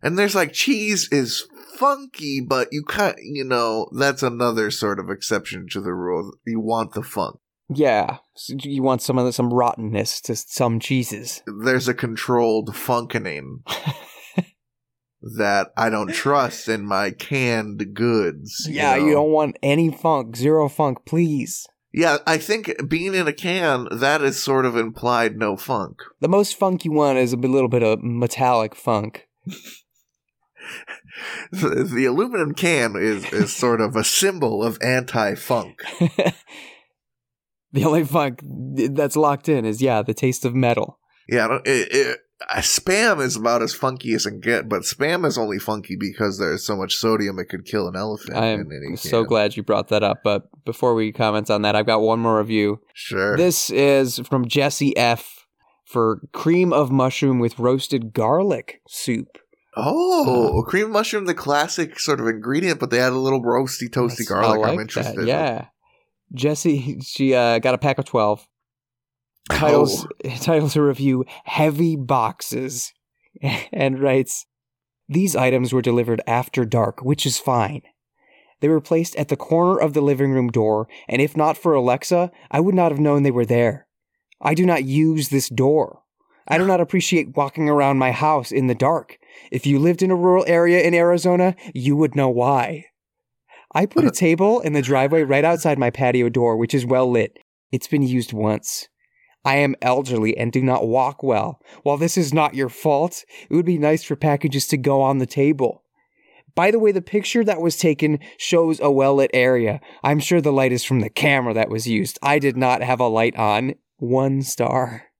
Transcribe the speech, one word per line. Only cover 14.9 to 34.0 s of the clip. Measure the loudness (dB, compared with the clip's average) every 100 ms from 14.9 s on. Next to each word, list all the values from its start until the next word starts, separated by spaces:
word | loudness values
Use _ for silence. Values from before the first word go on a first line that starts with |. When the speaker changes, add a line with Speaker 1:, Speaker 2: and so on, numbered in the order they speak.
| _ _ _ -14 -4
Speaker 1:
that | 0 0 -2
I | -2 0
don't | 0 -4
trust | -4 0 0 0 -4 -6
in | -4
my | -2 -2 -2
canned | -6 -6 -2 0 -2 -4 -8 -10
goods, | -2 0 2 0 -4 -14 -10 -8
you |
Speaker 2:
Yeah, | -2 0 2
you | 4
Speaker 1:
know? |
Speaker 2:
don't | 4 4
want | 2 0 -2
any | 0 2 2
funk. | 0 0 0 -2 -2
Zero | 2 2 2
funk, | 0 -2 -2 -4
please. | 0 0 0 -4 -10 -14 _ _
Speaker 1:
Yeah, | 0 2 2 0
I | -2
think | 0 -4 -4 -8 -4
being | -2 -2
in | -2 -2
a |
can, | -4 -4 -2 0 0 -4
that | -2 0 2
is | 0 -2
sort | 0 2 2
of | 0
implied | -2 -4 0 2 0 0
no | -4 -4
funk. | -4 -4 -4 -12 -20 _
Speaker 2:
The | 2
most | 2 2 0
funk | 0 0
you | -2
want | 2 2 2
is | 0
a | 0
b-, | 0
little | 2 2
bit | 2
of | 2 0
metallic | -2 -2 -2 0 2 2 0
funk. | -4 -2 -2 -2 -12 _ _ -16
<laughs> | -16 -18 -20 _ _ _ _ _ _ _ _ -18 -18 -16 -20 _ -18 -14 -14 -12
Speaker 1:
The, | -2 -2 0
the | -2 0 0
aluminum | 0 -2 -2 -4
can | -2 0 2 0 0
is, | -2 -2 -4
is | -2 -2
sort | 0 0 2
of | 0
a | 0